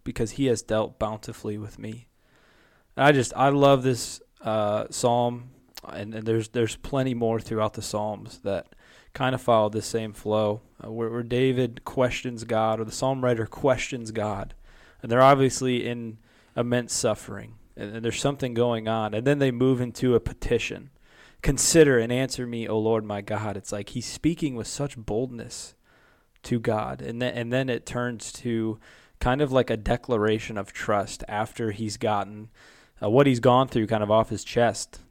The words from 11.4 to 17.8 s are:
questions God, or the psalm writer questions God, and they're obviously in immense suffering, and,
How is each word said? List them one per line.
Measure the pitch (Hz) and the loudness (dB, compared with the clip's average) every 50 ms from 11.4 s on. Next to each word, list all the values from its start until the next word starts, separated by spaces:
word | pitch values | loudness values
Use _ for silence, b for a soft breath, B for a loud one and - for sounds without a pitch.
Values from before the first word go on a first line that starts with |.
| 131 131 127 127 127 117 117 - - | 2 2 2 2 0 -2 -4 -10 -14
questions | - - 131 123 123 - - - 127 120 110 110 | -6 0 0 0 0 0 -4 -8 -8 -8 -8 -6
God, | 117 113 110 110 110 110 113 | -2 0 0 2 2 0 -2
or | 110 | -4
the | 110 | -6
psalm | - - 139 135 135 131 127 | -4 -2 -2 -2 0 0 0
writer | 123 120 113 107 | 0 0 0 -2
questions | - - - - 135 127 123 - - 135 120 113 110 | -6 -6 0 2 2 2 2 -2 -6 -8 -10 -10 -8
God, | 110 110 104 107 98 98 98 - - b b b b b b b b b - | -6 -4 -4 -4 -4 -6 -8 -12 -14 b b b b b b b b b -4
and | 113 | 2
they're | 117 127 | 6 8
obviously | 131 135 143 135 135 127 - - 131 127 123 120 - | 8 8 8 8 6 2 2 0 0 0 0 0 -2
in | 120 120 120 117 110 110 - b b b b b b b | -4 -6 -6 -8 -12 -12 -16 b b b b b b b
immense | 123 120 120 123 123 117 113 | -4 0 0 0 0 0 -2
suffering, | - - - 113 104 - - - 101 101 110 113 113 - - _ _ | -4 0 0 0 0 -2 -6 -12 -12 -12 -14 -16 -18 -20 -20 _ _
and, | - | -12